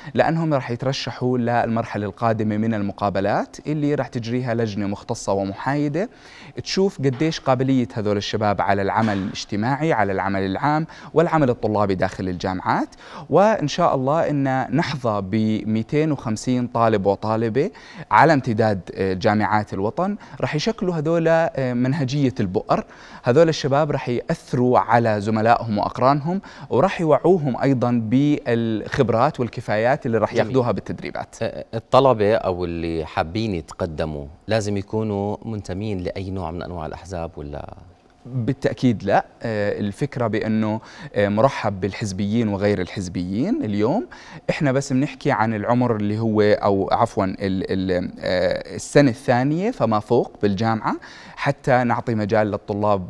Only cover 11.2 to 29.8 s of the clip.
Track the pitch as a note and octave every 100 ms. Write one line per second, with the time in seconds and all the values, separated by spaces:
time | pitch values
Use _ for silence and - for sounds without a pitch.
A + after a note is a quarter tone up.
11.2 | E3+ D#3+ C3 A#2 G#2+ G#2 G2+ F#2 F#2 -
12.2 | F#2 F2 F#2+ F#2 A2 D#3+ D4+ - - -
13.2 | - D#3 G#3 G#3+ D3 - E3+ C3+ C3 E3
14.2 | - D3 C3+ C3 A#2+ C3+ D3+ C#3+ A#2+ G#2
15.2 | F#2+ A2 A2 A2 G#2+ A2 A2+ D3 D#3+ C#3
16.2 | A2+ G#2+ - B2 A#2+ A#2+ A2+ G#2+ G2 G2
17.2 | G#2+ A2+ A2+ A#2 F3+ - - F#3 - G#2+
18.2 | D3 C#3+ A#2+ A2 A2 G2 - - F#2+ F#2+
19.2 | G#2+ G#2+ G2 G#2+ G2+ F#2+ G#2 E3 F#3+ G3+
20.2 | - C#3+ B2+ D3+ A3 - F3+ E3+ D3 E3+
21.2 | D#3+ E3 E3 - B2+ A#2+ B2+ D#3 B2+ D3
22.2 | C3 - G2 G2 - E3+ - - - -
23.2 | B2+ C3+ E3 D3+ C3+ C#3 D3+ C#3 - A#2+
24.2 | - E3 - B2+ B2 A2+ - A#2+ A#2 G#2
25.2 | G#2 A2 A2+ - A2+ G#2 - - B2+ C#3+
26.2 | D3+ F#3+ - - D3 A#2+ F#3 - D#3+ C3
27.2 | D#3+ F#3 C#3+ A2 C3+ C3 B2 A#2+ A2 B2+
28.2 | D3 D3 - A#2 A2+ A2 - - A#2 A2
29.2 | C#3+ - A#2 - - G#2+